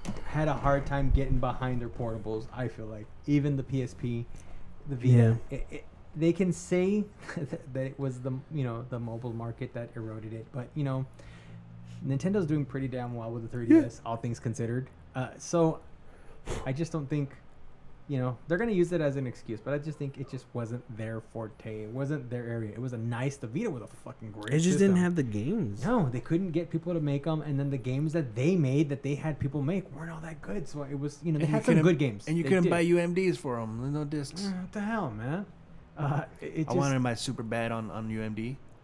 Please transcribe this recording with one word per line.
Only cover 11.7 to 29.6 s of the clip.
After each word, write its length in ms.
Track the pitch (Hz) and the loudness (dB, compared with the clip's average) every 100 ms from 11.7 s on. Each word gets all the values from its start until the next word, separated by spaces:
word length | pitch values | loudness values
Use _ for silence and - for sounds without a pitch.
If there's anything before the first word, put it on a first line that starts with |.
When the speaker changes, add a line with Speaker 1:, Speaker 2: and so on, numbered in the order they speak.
| - - - 135 | -16 -16 -8 -2
Speaker 1:
Nintendo's 400 | 135 185 208 160 | 0 2 2 2
doing 180 | 151 | 0
pretty 240 | 139 135 135 | 0 -2 -4
damn 260 | 123 123 | -4 -6
well 160 | 120 113 | -6 -6
with 120 | 120 | -6
the 60 | 117 | -6
three 180 | 123 117 | -4 8
D 100 | 320 | 8
S, 240 | 127 - | 8 -2
Speaker 2:
Yeah. 60 | 117 | -6
Speaker 1:
all 60 | 113 | -4
things 240 | 120 117 | -2 -2
considered. 480 | 123 113 117 123 135 - - | -4 -2 -2 -2 -4 -12 -10
Uh, 140 | - 127 - | -6 -6 -8
so 440 | - 170 160 151 - - - - - - - - | 0 4 4 2 -8 -18 -18 -18 -16 -12 -6 -4
I 80 | 131 | -2
just 200 | 135 165 | -2 -2
don't 160 | 160 135 | -2 -2
think, 280 | 151 139 - - - - - - - - | -2 -2 -6 -18 -16 -16 -16 -16 -16 -4
you 120 | 139 | 0
know, 180 | 127 120 - | 0 -2 0
they're 100 | 175 | 0
gonna 140 | 233 | 2
use 220 | 190 175 | 4 4
it 80 | 175 | 4
as 160 | 147 135 | 2 0
an 100 | 127 | -4
excuse, 340 | - - 107 | -6 -8 -8
but 140 | - | -4
I 40 | 147 | -4
just 200 | 156 147 | -4 -6
think 180 | 139 131 | -6 -6
it 140 | 135 | -8
just 160 | 131 - | -10 -8
wasn't 320 | 123 113 120 - 107 | -6 -6 -6 -8 -8
their 240 | 110 113 | -6 -6
forte. 640 | - 117 110 - 120 107 | -8 -8 -8 -10 -10 -8
It 80 | 107 | -8
wasn't 400 | 123 139 151 123 | -4 -2 -2 -4
their 160 | 123 117 | -6 -4
area. 240 | 117 107 | -4 -4
It 80 | 104 | -4
was 140 | 120 | -6
a 40 | 120 | -4
nice, 380 | 117 120 135 139 | -4 0 -2 -2
the 120 | 117 | -6
Vita 200 | 131 233 | -2 -2
was 140 | 127 | -4
a 60 | 101 | -10
fucking 420 | - - - 110 | -14 -16 -14 -12
great 240 | 104 - | -10 0
Speaker 2:
It 60 | 147 | 4
just 180 | 175 185 | 6 6
didn't 160 | 196 | 6
Speaker 1:
system. 80 | 180 | 6
Speaker 2:
have 140 | 180 175 | 4 4
the 80 | |
games. 600 | 127 104 117 220 123 101 | 2 0 0 0 -2 -2
Speaker 1:
No, 240 | 143 247 143 | 0 2 2
they 120 | 120 | 0
couldn't 320 | - 165 190 | 0 0 2
get 180 | 160 170 | -2 -2
people 240 | 165 175 | -2 -2
to 60 | 170 | 0
make 260 | 147 143 160 | 0 0 0
'em, 160 | 156 | -2
and 160 | 151 139 | 0 0
then 100 | 143 | 0
the 60 | 135 | -2
games 340 | 127 131 156 | -2 0 0
that 240 | 165 135 107 | 0 -2 2
they 180 | 143 | 4
made 360 | 190 135 139 151 | 4 4 4 2
that 120 | 139 | 0
they 140 | 135 139 | -2 -2
had 240 | 156 143 | -2 -2
people 200 | 139 147 | -2 0